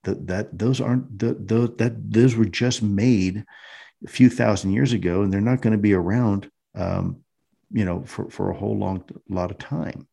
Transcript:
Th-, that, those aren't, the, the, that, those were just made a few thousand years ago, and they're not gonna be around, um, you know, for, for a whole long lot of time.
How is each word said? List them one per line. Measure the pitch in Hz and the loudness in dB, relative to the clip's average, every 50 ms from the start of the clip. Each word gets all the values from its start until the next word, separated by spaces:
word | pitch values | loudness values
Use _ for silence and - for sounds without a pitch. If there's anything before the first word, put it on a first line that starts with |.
| - | -4
Th-, | 95 92 85 | -6 -6 -6
that, | - 87 90 98 101 - - | -6 -6 -4 -6 -6 -8 -6
those | - 107 123 131 117 | -2 0 0 0 0
aren't, | 120 117 123 127 131 - 104 98 | 0 0 -2 -2 -2 -6 -8 -4
the, | 120 117 - | -4 -4 -4
the, | - 101 98 110 117 120 113 117 | -4 -4 0 2 2 2 0 -2
that, | - 117 120 113 110 104 104 | -2 -2 -2 -2 -6 -8 0
those | 107 113 120 131 113 | 4 6 6 6 6
were | 113 113 | 4 0
just | 95 - - 120 127 123 - | 0 2 -2 0 0 0 0
made | 110 104 98 98 110 127 123 101 92 92 92 107 110 _ - - - - - - - - _ _ - | 0 0 2 2 4 4 4 4 2 0 -2 -6 -12 _ -20 -20 -20 -20 -20 -20 -20 -20 _ _ -18
a | - | -12
few | - - 127 123 | 4 6 6 6
thousand | - - 117 113 104 92 - 95 | 6 4 2 2 2 0 0 -2
years | 98 120 139 135 123 | 0 2 2 2 0
ago, | 98 92 90 87 95 | 0 0 0 0 0
and | 101 95 | 0 0
they're | 95 101 | 0 0
not | 104 120 131 127 | 2 0 0 0
gonna | - 110 107 | 2 0 0
be | 104 104 104 98 | 2 4 4 4
around, | 92 85 90 104 123 123 107 101 98 98 - _ _ _ _ _ | 4 2 0 0 2 2 2 0 -2 -4 -10 _ _ _ _ _
um, | 92 92 90 92 92 92 90 92 - _ _ _ _ _ _ _ _ _ _ | -6 -4 -2 -2 -2 -4 -4 -6 -10 _ _ _ _ _ _ _ _ _ _
you | - 113 104 | -4 -2 -2
know, | 90 87 90 87 | -2 -2 -6 -8
for, | - - - 98 - | -10 -10 -10 -10 -10
for | - - 98 95 | -6 -4 -4 -4
a | 92 | -4
whole | 92 101 107 107 | -4 -4 -4 -4
long | 104 98 92 95 90 - - - - _ - | -2 -2 -4 -4 -6 -8 -14 -20 -20 _ -8
lot | 95 92 90 90 | -6 -4 -4 -6
of | 98 | -8
time. | - - - 139 160 156 - - - - _ | -12 -10 -8 -6 -6 -6 -8 -8 -12 -16 _